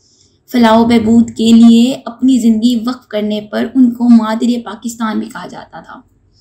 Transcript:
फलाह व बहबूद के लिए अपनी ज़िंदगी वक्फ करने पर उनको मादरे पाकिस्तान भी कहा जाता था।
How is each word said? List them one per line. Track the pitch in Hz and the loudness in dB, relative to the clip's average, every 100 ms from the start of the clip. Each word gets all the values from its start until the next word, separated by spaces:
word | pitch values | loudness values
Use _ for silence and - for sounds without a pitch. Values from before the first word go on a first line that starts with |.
| _ _ _ _ _ | _ _ _ _ _
फलाह | 247 226 226 | 0 2 2
व | |
बहबूद | 233 233 220 233 233 | 2 0 2 2 0
के | - 226 | -2 2
लिए | 226 233 233 247 | 6 6 6 2
अपनी | 262 - - 262 254 | -2 -12 -4 0 2
ज़िंदगी | 226 214 240 233 | 2 0 0 -2
वक्फ | 233 254 - | -6 -10 -10
करने | 208 208 214 | -8 -6 -6
पर | 214 220 233 262 | -8 -8 -4 0
उनको | 240 - 240 | 0 0 2
मादरे | 226 220 226 240 240 | 2 2 -2 -4 -4
पाकिस्तान | 190 214 233 - 220 214 | -8 -14 -14 -8 -8 -6
भी | 220 | -10
कहा | 180 180 | -14 -18
जाता | 175 - 165 | -18 -20 -20
था। | - - _ _ _ _ | -20 -20 _ _ _ _